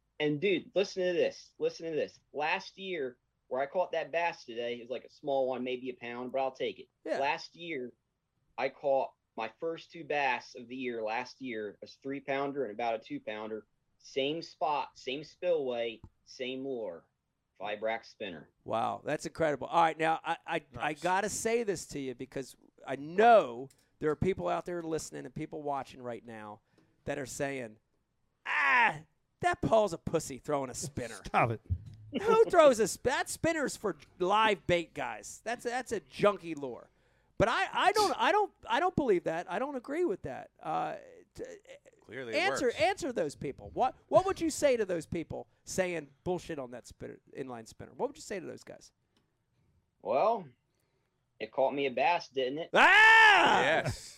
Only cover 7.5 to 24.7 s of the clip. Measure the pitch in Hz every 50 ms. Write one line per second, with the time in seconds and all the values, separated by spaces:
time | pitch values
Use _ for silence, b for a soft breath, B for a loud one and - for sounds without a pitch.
7.5 | _ 160 170 170 160 135 123 120 - _ _ _ _ _ _ _ _ _ _ _
8.5 | _ - 127 135 - - - 143 135 135 120 - - _ _ _ - - 110 110
9.5 | - - 165 165 165 156 - - - 170 156 139 151 147 139 131 120 117 - -
10.5 | - 127 123 113 127 131 127 123 120 113 110 107 110 123 123 123 - - 135 127
11.5 | 113 110 107 101 98 - - 104 - _ - 139 139 139 135 - 139 135 139 143
12.5 | 139 143 131 104 101 110 120 117 113 110 - - 147 135 - 110 107 107 110 107
13.5 | 110 107 - _ _ _ _ _ _ _ - - - 135 135 143 156 170 165 -
14.5 | - - 175 160 147 139 117 - - - - 131 131 151 151 - - - - 135
15.5 | - 156 135 127 120 117 117 117 113 110 - - _ _ _ - - - 127 123
16.5 | 131 131 135 139 131 120 110 95 85 82 - _ _ _ _ _ _ _ _ _
17.5 | _ - 92 104 107 104 110 110 113 113 - - - - 113 98 82 76 67 -
18.5 | _ _ - - 107 113 117 113 107 101 - 123 147 156 - 165 - - 165 151
19.5 | 147 127 127 - - 170 165 160 156 156 160 160 160 151 - 156 165 - - -
20.5 | 160 165 156 _ 123 120 - 151 160 151 - - 185 190 208 202 - - - 220
21.5 | 233 240 233 202 185 151 - - - 147 139 127 123 120 135 - - 139 131 -
22.5 | - _ _ - _ _ - 139 135 139 139 156 170 190 220 240 233 208 160 123
23.5 | 117 120 135 135 _ _ _ _ _ - 147 151 147 - - 185 190 - 175 175
24.5 | 170 170 - -